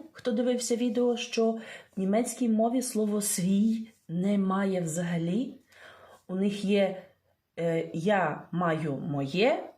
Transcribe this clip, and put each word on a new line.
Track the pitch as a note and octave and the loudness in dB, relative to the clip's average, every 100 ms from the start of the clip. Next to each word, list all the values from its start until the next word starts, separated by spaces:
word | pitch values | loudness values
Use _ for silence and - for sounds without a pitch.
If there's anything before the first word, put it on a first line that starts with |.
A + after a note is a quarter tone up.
| - | -12
хто | - - | -8 -2
дивився | A3 B3 B3 - A#3 | 0 0 0 0 0
відео, | B3 A3+ A#3+ A#3 | 0 2 2 0
що | - - A3+ | -2 0 0
в | A3+ A3+ - - - | 0 -8 -16 -14 -4
німецькій | F#3+ G#3 A#3+ - A#3+ | 0 0 0 -2 0
мові | A3 A3+ B3+ | 2 2 0
слово | A#3+ G#3+ G#3+ G#3 | -2 -2 0 0
«свій» | G3+ - F3+ G3 A3 A3+ A3 _ _ | -2 -2 2 4 4 2 -4 _ _
немає | E3 F#3+ G#3 F#3+ F#3+ G3 F#3+ | -2 0 2 2 2 0 0
взагалі. | E3 D#3 F3 E3+ E3 G3 C4+ - _ - - - - - _ | -2 -2 -2 -2 0 -2 -2 -8 _ -20 -20 -20 -20 -20 _
У | F#3 | -2
них | G3+ G3+ F#3 | 0 0 2
є, | G3+ F#3+ F3+ - _ _ _ _ - | 4 2 0 -12 _ _ _ _ -4
е, | E3 E3 E3 E3 | 0 0 -2 -2
«я | E3+ G3+ E3 - - | 2 2 2 -2 -6
маю | E3+ F3 D#3 D#3 | -2 0 0 -2
моє», | C3+ - C#3 C3+ F3 A#3 E4+ - | -4 -4 -4 -2 2 2 2 -4